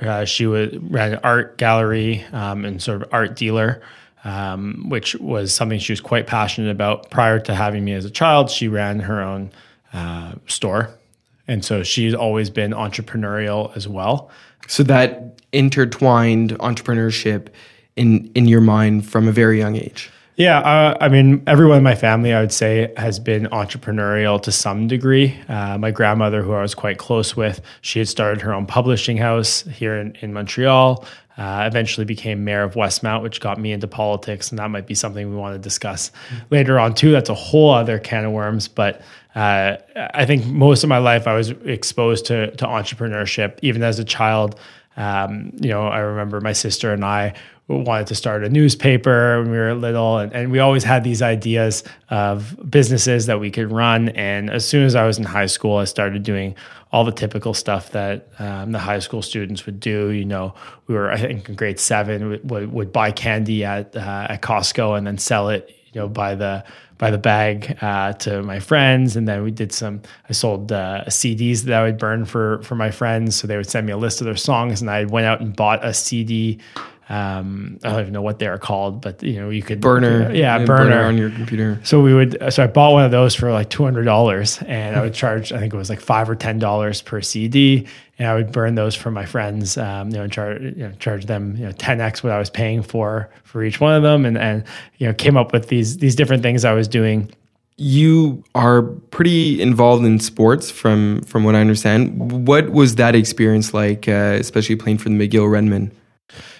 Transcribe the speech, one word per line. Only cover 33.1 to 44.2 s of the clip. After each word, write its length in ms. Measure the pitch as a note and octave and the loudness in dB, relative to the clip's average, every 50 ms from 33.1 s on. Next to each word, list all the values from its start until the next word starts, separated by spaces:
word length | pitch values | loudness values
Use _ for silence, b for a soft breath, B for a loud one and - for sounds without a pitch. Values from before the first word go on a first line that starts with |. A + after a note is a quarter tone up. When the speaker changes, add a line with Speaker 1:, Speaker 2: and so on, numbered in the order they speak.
| G#2+ A2+ A2 | -4 -4 -6
Speaker 1:
which 160 | A2+ - - | -8 -10 -8
got 180 | - G#2 G2+ G#2 | -6 -6 -6 -6
me 100 | G#2+ G#2+ | -6 -6
into 160 | G#2+ G2+ G2+ - | -6 -6 -8 -8
politics, 640 | - - G#2+ G#2 G#2 G2+ - - G#2 F#2+ - - | -6 -4 -4 -2 -2 -4 -6 -8 -10 -8 -8 -10
and 100 | A#2 G#2 | -8 -8
that 100 | G#2 G#2+ | -8 -6
might 160 | G#2 G2+ F#2+ - | -8 -8 -8 -8
be 60 | G#2 | -8
something 360 | - - A2 G2+ G#2 G2+ G2+ | -6 -6 -6 -8 -8 -10 -10
we 80 | G2+ G#2 | -8 -8
want 180 | G2+ G2+ G2 | -8 -10 -10
to 40 | F#2+ | -12
discuss 520 | F#2+ G2+ - - - G#2 F#2+ - - - B B B B B2 A#2 B B | -10 -10 -10 -8 -8 -8 -8 -8 -10 -12 B B B B -14 -14 B B
later 300 | D3 C#3+ C3+ B2 C3 B2+ | 0 2 2 4 4 4
on 160 | A2+ A#2 A2 | 4 2 2
too. 160 | - - D#3 | 4 4 6
That's 180 | D3+ C#3 - - | 6 4 2 0
a 40 | G#2+ | -6
whole 400 | - - - - D#3 D#3 D3+ C3+ | -6 -4 2 4 6 6 8 6
other 240 | A#2+ A#2 A2+ A2 G2+ | 4 2 0 -2 -4
can 280 | - - A#2+ A2 G#2+ | -4 -4 -4 -4 -4
of 80 | A2 G#2+ | -4 -4
worms, 340 | A2 G#2 G#2 A2 A2 G#2+ - | -4 -4 -4 -4 -4 -6 -6
but, 360 | - - G#2+ G2+ - - B B B B B B - | -4 -2 -2 -2 -2 -6 B B B B B B -6
uh, 420 | A2 G#2+ G#2 G2+ G2 G2 G2 G2+ - - _ - | -2 0 2 2 2 2 0 -2 -4 -10 _ -12
I 300 | A3 - - - D3 C#3 | -10 -10 -8 -2 -2 0
think 200 | A#2+ D3 C3 A2 A#2+ | 2 2 2 0 0
most 360 | C#3 D3+ C3+ C#3+ C#3+ B2 - | 2 4 6 6 6 6 4
of 60 | D3+ | 2
my 80 | C3 B2 | 2 4
life 300 | B2 A#2+ A#2 A#2 A2+ A#2+ | 4 4 4 2 2 0
I 80 | A2 | 0
was 160 | A2 A2+ G#2+ B2+ - - | 0 -2 -2 -6 -10 -8
exposed 600 | C#3+ B2 G#2 - - - - A#2+ A#2 A#2 A2+ - | -8 -8 -6 -6 -6 -2 0 0 0 0 -2 -2
to, 260 | - A#2+ A2+ G#2+ G#2 | -2 -2 -2 -2 -4
to 140 | - - B2 | -6 -6 -6
entrepreneurship. 920 | A#2 B2 A2 G2+ - - A2 A#2 A2+ G#2+ G#2 G#2 G2 - - G#2+ G2+ - - | -4 -4 -4 -6 -6 -8 -8 -8 -6 -6 -6 -6 -6 -4 -4 -4 -4 -4 -4
Even 220 | - C3+ A#2 A#2 A#2 | -2 -2 0 0 0
as 160 | A#2 A2 G#2+ | -2 -2 -2
a 40 | A2+ | -4
child, 560 | - - - | -6 -2 0